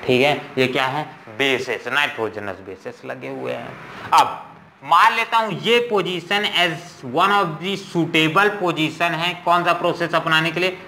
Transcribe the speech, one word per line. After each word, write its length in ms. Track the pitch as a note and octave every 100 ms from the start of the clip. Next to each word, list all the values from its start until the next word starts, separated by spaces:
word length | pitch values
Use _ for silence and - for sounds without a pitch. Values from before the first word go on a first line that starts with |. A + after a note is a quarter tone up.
| -
ठीक 160 | B2+
है। 180 | C#3 C#3 - -
ये 80 | B2+
क्या 200 | B2+ C3
है, 180 | C#3+ D#3 - - A2
Bases, 500 | C3+ B2+ C3 G#2+ B2
nitrogenous 680 | C3+ C#3+ - A2 G2+ G2+ F#2 F#2+
bases 360 | F#2+ - A#2+
लगे 260 | C3 C3 C3+
हुए 220 | C3+ B2+
हैं। 240 | B2 A#2 - - - -
अब 340 | E3 C3 - - - - _
मान 300 | C#3 E3 G#3+
लेता 220 | A3+ A3+ A3+
हूं 160 | A3
ये 340 | E3+ E3 A#3 A#3+
position 540 | G#3 E3+ F3+ E3+ G3+ G#3 D#3+
as 440 | F3 D#3 - - C3+
one 180 | B2+ F#3+
of 160 | G3+ F#3 D3+
the 100 | F3 G3
suitable 720 | G3 F3 D#3+ D#3+ D#3 E3 G#3 G3+
position 540 | F3 D#3 D#3 - E3+
है, 200 | D#3+ F3 F3
कौन 200 | - F3
सा 80 | F3
प्रोसेस 420 | E3+ F3 E3 E3+
अपनाने 360 | E3 D#3+ D#3+ D#3+
के 100 | E3
लिए? 180 | F3+ F#3